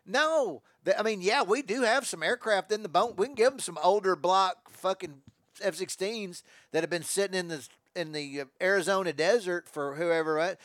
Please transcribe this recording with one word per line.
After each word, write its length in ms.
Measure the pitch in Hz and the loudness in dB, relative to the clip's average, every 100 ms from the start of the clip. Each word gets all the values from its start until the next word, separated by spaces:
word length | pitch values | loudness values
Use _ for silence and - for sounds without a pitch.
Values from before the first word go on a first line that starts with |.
| - | -4
no. 580 | 240 311 320 226 127 _ _ | 0 2 2 0 -4 _ _
Th-, 140 | 180 190 | -2 0
I 40 | |
mean, 180 | 214 208 | 0 0
yeah, 220 | 180 269 | 2 2
we 180 | 190 247 | 2 0
do 220 | 269 240 | 0 0
have 220 | 233 262 247 | 2 2 0
some 160 | 170 | -4
aircraft 500 | 160 233 226 196 185 | -2 0 0 0 0
in 100 | 214 | -4
the 60 | 196 | 0
bone. 240 | 165 233 190 | 2 2 0
We 120 | 262 | -2
can 80 | 277 | 2
give 180 | 240 | 2
'em 60 | 269 | 2
some 200 | - 170 | -10 0
older 340 | - 208 190 170 | 4 4 2 0
block 520 | 175 190 190 - - | 2 2 2 -2 -16
fucking 520 | - 185 190 170 139 - _ _ - | -6 -4 -4 -8 -16 -20 _ _ -6
F 140 | 196 160 | -4 -4
sixteens 680 | 175 - 190 226 196 175 _ - - | -8 -6 -6 -6 -10 -14 _ -20 -4
that 100 | 156 | -2
have 60 | 160 | -2
been 140 | 170 | -4
sitting 360 | 147 190 196 185 | -4 -2 0 -2
in 80 | 175 | -6
the, 180 | 156 - _ _ 180 | -8 -12 _ _ -8
in 160 | 160 | -8
the, 300 | 151 143 139 | -8 -8 -8
uh, 40 | 135 - | -10 -2
Arizona 540 | 185 196 180 190 180 | 2 2 2 0 0
desert 560 | 143 165 233 180 175 - | 0 2 2 2 -4 -6
for 260 | 156 143 143 | -6 -6 -2
whoever, 380 | 170 165 156 | 0 2 2
right? 240 | 156 175 185 | 0 -2 -4